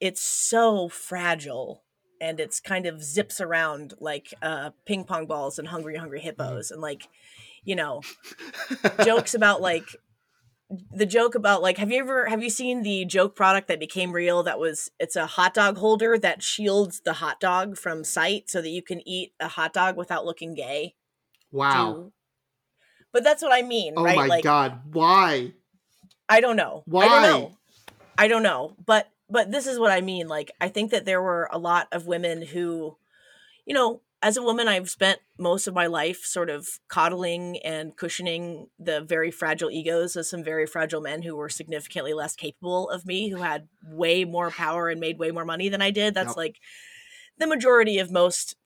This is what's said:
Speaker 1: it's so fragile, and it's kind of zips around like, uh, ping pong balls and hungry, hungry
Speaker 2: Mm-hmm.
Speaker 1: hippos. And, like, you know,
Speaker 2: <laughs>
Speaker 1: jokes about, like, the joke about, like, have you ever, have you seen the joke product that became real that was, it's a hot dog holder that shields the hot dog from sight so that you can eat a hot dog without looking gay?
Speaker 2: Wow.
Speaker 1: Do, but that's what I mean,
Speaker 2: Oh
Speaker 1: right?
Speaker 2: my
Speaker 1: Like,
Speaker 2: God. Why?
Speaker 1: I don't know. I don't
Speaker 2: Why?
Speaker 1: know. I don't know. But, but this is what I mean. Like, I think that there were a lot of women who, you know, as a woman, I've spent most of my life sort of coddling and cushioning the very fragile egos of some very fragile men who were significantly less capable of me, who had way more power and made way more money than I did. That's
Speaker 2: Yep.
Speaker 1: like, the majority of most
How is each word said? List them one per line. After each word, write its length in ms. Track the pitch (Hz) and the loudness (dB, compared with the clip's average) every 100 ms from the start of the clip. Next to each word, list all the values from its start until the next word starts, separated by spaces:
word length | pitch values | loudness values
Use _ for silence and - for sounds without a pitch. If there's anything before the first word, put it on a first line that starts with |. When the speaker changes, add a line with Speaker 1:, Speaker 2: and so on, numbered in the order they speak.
Speaker 1:
it's 220 | 202 208 | -6 -4
so 640 | - - - 233 226 208 170 | -4 -2 0 4 4 4 -2
fragile, 960 | - - 180 175 160 143 131 120 - _ _ _ _ | -8 -10 -4 -2 -2 -4 -10 -10 -12 _ _ _ _
and 200 | 160 160 | -8 -6
it's 200 | 151 - | -6 -6
kind 260 | - 185 180 | -4 -4 -4
of 160 | 160 | -8
zips 380 | 147 156 202 - | -4 -4 -4 -6
around 540 | 175 165 160 147 143 - | -2 0 0 -2 -10 -10
like, 320 | 151 143 - - | -8 -8 -10 -10
uh, 300 | 160 156 147 - - | -8 -6 -8 -12 -6
ping 180 | 196 | -6
pong 220 | 180 165 160 | -4 -6 -4
balls 320 | 151 143 156 | -6 -6 -8
and 100 | 151 | -10
hungry, 280 | 170 156 156 | -10 -10 -10
hungry 240 | 165 143 | -10 -10
Speaker 2:
Mm-hmm. 60 | 160 | -10
Speaker 1:
hippos. 440 | - 131 120 110 | -8 -8 -8 -10
And, 100 | 156 | -10
like, 280 | 151 143 - _ _ - - - | -10 -10 -14 _ _ -20 -20 -14
you 120 | 196 185 | -6 -4
know, 240 | 147 127 - - - - - | -4 -6 -10 -18 -20 -18 -16
Speaker 2:
<laughs> 560 | - - 269 208 - | -14 -10 -2 -2 4
Speaker 1:
jokes 300 | 220 233 226 | 4 4 2
about, 260 | 226 208 202 | 2 4 4
like, 360 | 185 165 - - _ _ _ _ _ _ _ 190 196 | 0 -2 -4 -16 _ _ _ _ _ _ _ -16 -14
the 120 | 190 | -2
joke 300 | 202 226 233 | 0 2 2
about, 280 | 233 202 196 | 2 4 4
like, 160 | 185 185 | 2 0
have 120 | 208 | 0
you 80 | 254 | 0
ever, 280 | 262 262 233 | 0 -2 0
have 180 | 220 | -2
you 40 | 233 | -2
seen 340 | 220 247 247 | -4 -2 -2
the 220 | 208 196 | -2 -2
joke 300 | 180 190 196 | 0 2 2
product 320 | - 190 196 196 | 4 4 4 2
that 140 | 165 | -4
became 320 | 151 185 180 | -4 -6 -4
real 320 | 175 175 175 | 0 2 2
that 160 | 170 135 | 0 0
was, 320 | 160 151 - - | -2 -4 -10 -6
it's 160 | 165 - | -4 -2
a 100 | 160 | -2
hot 260 | - 185 | 2 2
dog 240 | 220 202 196 | 4 2 2
holder 380 | 220 220 226 226 | 2 4 4 2
that 280 | 180 175 | 2 0
shields 560 | - - 208 196 196 - | -4 -2 2 2 2 -2
the 140 | - | -4
hot 260 | 156 156 131 | -4 -4 -2
dog 360 | 190 180 202 196 | 0 0 0 -6
from 280 | 175 160 | -6 -6
sight 440 | 156 - 170 208 - | -4 -2 0 -2 -4
so 140 | 185 | -6
that 60 | 160 | -4
you 120 | 175 | -8
can 260 | 170 170 - | -8 -10 -6
eat 260 | 185 - _ | -8 -8 _
a 80 | 160 | -8
hot 240 | - 160 | -4 -2
dog 240 | 185 185 175 | 2 0 0
without 280 | 175 165 | -4 -4
looking 300 | 170 165 165 | -4 -8 -10
gay? 400 | 160 127 143 170 - _ _ _ _ _ | -10 -6 -6 -6 -10 _ _ _ _ _
Speaker 2:
Wow. 420 | 135 139 135 110 | 0 2 4 2
Speaker 1:
Do, 200 | 151 185 _ _ _ _ _ _ _ _ _ _ | -2 -12 _ _ _ _ _ _ _ _ _ _
but 120 | 240 | 2
that's 180 | 285 302 | 4 2
what 100 | 320 | 4
I 100 | 247 | 4
mean, 320 | 247 233 165 156 | 4 -2 -2 0
Speaker 2:
Oh 80 | |
Speaker 1:
right? 100 | 170 | 4
Speaker 2:
my 120 | 180 139 | 4 4
Speaker 1:
Like, 180 | 139 | 4
Speaker 2:
God. 500 | 151 147 135 123 143 | 4 4 2 -2 -6
Why? 600 | 160 165 190 180 139 123 - _ _ _ _ _ _ - | 2 6 8 6 2 -4 -10 _ _ _ _ _ _ 4
Speaker 1:
I 120 | 220 | 6
don't 140 | 247 | 6
know. 300 | 220 147 - - | 2 -2 -6 0
I 220 | 175 214 | 6 8
don't 140 | 233 | 10
Speaker 2:
Why? 60 | - | 8
Speaker 1:
know. 280 | 135 - - _ _ - - _ - | 6 0 -10 _ _ -20 -20 _ 2
I 120 | 214 | 4
don't 160 | 226 | 4
know. 320 | 208 135 156 - - | 2 0 -4 -8 4
But, 240 | 214 - _ _ | 4 4 _ _
but 220 | 226 190 | 0 0
this 160 | 277 269 | -2 -4
is 140 | 240 | 2
what 100 | 214 | 4
I 100 | 185 | 4
mean. 280 | 190 185 165 | 0 -6 -4
Like, 240 | 151 147 - | -6 -6 -6
I 80 | 180 | -4
think 240 | 208 214 | -2 0
that 120 | 214 | 0
there 160 | 190 185 | 0 0
were 280 | 185 170 165 | 0 -2 -2
a 80 | 170 | -4
lot 300 | 170 175 - | 0 0 0
of 160 | 175 170 | -4 -4
women 360 | 170 175 165 | -4 -2 -4
who, 540 | 160 175 170 165 160 156 _ _ _ _ _ _ - | -6 -6 -4 -4 -8 -12 _ _ _ _ _ _ -4
you 80 | |
know, 280 | 277 247 233 _ _ | 2 2 0 _ _
as 140 | 208 220 | 0 0
a 60 | |
woman, 260 | 240 233 226 | 0 0 2
I've 220 | 190 185 | 0 -2
spent 280 | - 190 - _ - | 0 0 0 _ -4
most 280 | 175 190 196 | 0 0 0
of 60 | |
my 140 | 185 170 | 0 0
life 380 | 165 160 180 | 0 -2 -4
sort 260 | - 180 175 | -6 -4 -4
of 180 | 147 - - _ | -6 -10 -14 _
coddling 680 | 180 165 180 180 170 175 175 | 0 0 0 -4 -4 -6 -8
and 320 | 156 156 156 - | -8 -8 -10 -10
cushioning 720 | 170 - 180 165 175 160 - _ | -8 -6 -6 -6 -8 -12 -16 _
the 220 | 165 151 | -4 -4
very 300 | 156 165 165 | -2 -2 -2
fragile 400 | - 160 156 165 | -2 -2 -2 -2
egos 440 | 151 160 170 175 | -4 -2 0 -2
of 120 | 180 160 | -4 -6
some 180 | 175 | -6
very 220 | 156 160 156 | -4 -2 -2
fragile 340 | 170 156 160 | -2 -4 -4
men 220 | 147 156 | -6 -8
who 120 | 170 | -8
were 140 | 151 143 | -10 -10
significantly 640 | - 160 151 - 180 139 | -10 -8 -10 -8 -8 -6
less 240 | 156 151 - | -4 -6 -8
capable 540 | 151 - 180 180 185 | -12 -10 -4 -4 -2
of 160 | 180 185 | -6 -6
me, 240 | 185 214 | -4 -4
who 80 | 185 | -4
had 280 | 170 151 156 _ 160 | -4 -4 -8 _ -16
way 360 | 156 165 175 180 | -2 2 2 2
more 240 | 170 170 | -2 -4
power 400 | 165 160 170 170 | -2 -2 -2 -2
and 100 | 165 | -2
made 180 | 165 160 | -6 -4
way 120 | 165 | -4
more 160 | 165 165 | -4 -6
money 240 | 165 196 | -4 -4
than 100 | 196 | 0
I 100 | 196 | 0
did. 220 | 202 214 | 2 0
That's 200 | 202 120 | 0 -4
Speaker 2:
Yep. 40 | - | -4
Speaker 1:
like, 200 | 160 - - - - - - - - _ | -8 -8 -18 -20 -20 -20 -20 -20 -20 _
the 80 | 311 | -2
majority 520 | 302 247 240 214 196 | 2 6 6 6 2
of 140 | 180 | 0
most 440 | 180 220 - - - | 4 4 2 -6 -12